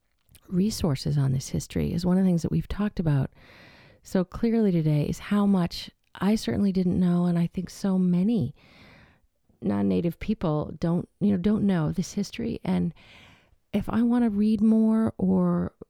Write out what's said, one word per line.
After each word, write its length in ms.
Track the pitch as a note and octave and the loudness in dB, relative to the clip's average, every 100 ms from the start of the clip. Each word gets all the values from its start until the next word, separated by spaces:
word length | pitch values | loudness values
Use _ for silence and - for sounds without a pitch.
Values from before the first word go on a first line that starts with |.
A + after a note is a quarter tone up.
| _ _ _ - - | _ _ _ -20 -4
resources 680 | F3+ G#3 G#3+ F3+ C3+ D#3 D3 | 0 0 0 -2 -2 -2 0
on 140 | C3+ | 0
this 180 | C3+ - | -2 -4
history, 420 | E3+ - - D3+ | -6 -4 -4 -2
is 140 | F3 F3+ | -2 0
one 100 | F3+ | 2
of 80 | |
the 40 | F#3+ | 2
things 140 | E3+ | 2
that 80 | - | 0
we've 180 | E3 - | -4 -4
talked 300 | - G#3 - | -4 -4 -2
about 320 | E3 C#3 - - - - - - - _ | 0 0 -2 -8 -20 -20 -20 -20 -20 _
so 220 | - G3 | -4 -2
clearly 480 | F3 - A#3 A3+ G#3 | -2 -2 0 2 2
today, 320 | E3+ D#3 D3+ | 2 2 2
is 140 | C#3+ E3+ | 0 -4
how 260 | - G3+ | -2 0
much 460 | G3+ G3 F3 - - - _ | 2 2 0 -4 -14 -20 _
I 220 | - F#3 A3 | -4 0 0
certainly 340 | - A3+ G3+ | 0 0 0
didn't 300 | F#3 F3+ F3 | 2 2 2
know, 240 | F3+ F3 F3 | 2 2 2
and 120 | E3+ | 0
I 100 | E3+ | -2
think 200 | - F3+ | -4 -10
so 300 | - G3+ F#3 | -6 -2 2
many 560 | F3+ F3 G3 A#3 C3 - - - - - - _ _ _ _ _ | 2 2 2 0 -2 -6 -20 -20 -20 -20 -20 _ _ _ _ _
non-Native 600 | G#3 G3+ G3 F#3 E3+ - | -4 -2 0 0 -2 -4
people 520 | - A3 F3 D3+ - - | -6 -4 -2 -2 -4 -4
don't, 300 | E3 E3+ - - | -2 -2 -4 -2
you 140 | G#3 | 0
know, 40 | G3 | 2
don't 280 | G3 G#3+ | 0 0
know 260 | G3+ F3+ D#3 | 0 0 0
this 220 | E3 F3 | -2 -6
history. 480 | - G3+ - A#3 - | -6 -8 -6 -8 -6
And 320 | - F3+ F3 - - - - - _ _ _ | -2 -2 -2 -6 -16 -20 -20 -20 _ _ _
if 160 | G#3 - | -4 -2
I 140 | A3 | 0
wanna 280 | A#3 A#3+ A#3 | 2 2 2
read 300 | G3+ G#3+ A3 | 2 2 4
more 520 | A3 A3 A3 A3 A3 - | 4 4 4 2 0 0
or 540 | F#3 F#3 F3+ F3 F3 - | 0 2 2 0 -2 -8